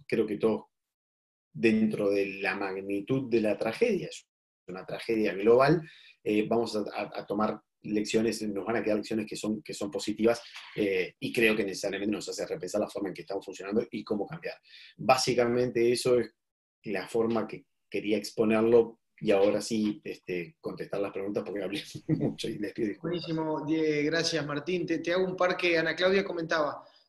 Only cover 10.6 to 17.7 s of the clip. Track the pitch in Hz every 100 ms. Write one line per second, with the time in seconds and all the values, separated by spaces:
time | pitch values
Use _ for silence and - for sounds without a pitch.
10.6 | - - 101 92 87 - 120 120 110 107
11.6 | 98 90 98 95 104 95 92 92 92 90
12.6 | 90 104 87 - 92 85 82 98 98 90
13.6 | 95 110 - 110 - 104 95 85 - -
14.6 | _ - - - 104 131 - 117 120 123
15.6 | 123 117 117 123 127 123 110 _ _ _
16.6 | _ _ 110 95 - 117 113 113 107 -
17.6 | _